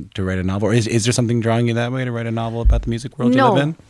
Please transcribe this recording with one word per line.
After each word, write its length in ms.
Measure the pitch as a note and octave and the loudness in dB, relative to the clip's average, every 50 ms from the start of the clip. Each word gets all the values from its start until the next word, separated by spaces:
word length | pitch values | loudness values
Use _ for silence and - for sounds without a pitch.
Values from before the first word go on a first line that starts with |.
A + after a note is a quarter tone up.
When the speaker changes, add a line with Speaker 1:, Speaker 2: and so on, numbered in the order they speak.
| D2+ - - | -10 -10 -6
Speaker 1:
to 100 | G#2 F#2+ | -4 -4
write 140 | F#2 F#2+ F#2 | -2 -2 -2
a 40 | |
novel? 260 | F2+ F#2+ F#2+ G2+ G#2+ F#2+ | -2 -2 -2 0 0 2
Or 20 | |
is, 140 | A2+ A#2+ G#2 | 2 2 0
is 180 | A2+ A#2 A#2 G2+ | 2 0 0 0
there 80 | B2 | 0
something 280 | - B2+ A#2+ A2 A#2+ A#2 | 0 0 0 0 0 0
drawing 280 | G#2+ A2+ A2+ A#2 A#2+ A#2 | 2 2 2 2 2 0
you 60 | A2+ | 0
that 180 | A#2 A#2 A#2+ | -2 -2 -2
way, 120 | C3 C3 B2+ | -4 -4 -4
to 40 | B2 | -4
write 140 | A#2 A#2 A#2 | -4 -4 -4
a 40 | A#2 | -4
novel 320 | A2+ A2+ A2+ A#2 A2+ A#2 | -4 -4 -4 -4 -4 0
about 200 | A2+ - A#2+ A2+ | 2 2 2 2
the 60 | - B2 | 0 -2
music 280 | A#2 A2+ C3 - - - | -4 -4 -6 -10 -8 -2
world 140 | A#2+ B3 | 0 2
you 40 | B3+ | 4
Speaker 2:
No. 160 | C4+ C4 A#3+ | 4 4 4
Speaker 1:
live 100 | G3 C#3 | 4 2
in? 140 | C#3+ D#3 D#3+ - - | 0 0 -4 -8 -14